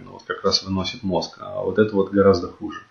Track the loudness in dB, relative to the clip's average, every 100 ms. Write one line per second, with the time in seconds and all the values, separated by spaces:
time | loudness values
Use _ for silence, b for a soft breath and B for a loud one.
0 | -8 -14 -10 -4 -2 -2 -2 -4 -4 -6
1 | -4 -4 -4 -10 -12 -6 -2 2 2 2
2 | 2 4 6 4 0 -10 -12 -12 -18